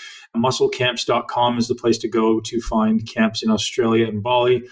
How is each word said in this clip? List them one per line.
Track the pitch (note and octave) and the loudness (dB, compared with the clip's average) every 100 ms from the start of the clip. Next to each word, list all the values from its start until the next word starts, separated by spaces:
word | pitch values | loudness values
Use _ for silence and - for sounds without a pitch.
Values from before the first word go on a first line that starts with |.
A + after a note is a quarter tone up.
| - - - A#2 | -18 -20 -8 0
musclecamps | B2+ B2+ - - B2 B2 - | 0 2 0 2 -2 -2 0
dot | A#2 - | -2 -2
com | - A#2+ A#2+ | 0 0 2
is | A#2 | -2
the | A#2 | 0
place | A#2 A2+ | 0 0
to | A#2 | 0
go | A2+ A2 A2+ | 0 2 0
to | A2+ A#2+ | -2 -6
find | - A2+ A2 A2 A2 | -2 0 2 0 -2
camps | - A2 A2 | 0 0 0
in | A2 | -2
Australia | G#2+ - - A2+ A2+ A2+ | 0 -2 0 2 2 2
and | G#2 | -2
Bali. | G#2+ B2 B2 B2 A#2+ | 0 2 4 2 -2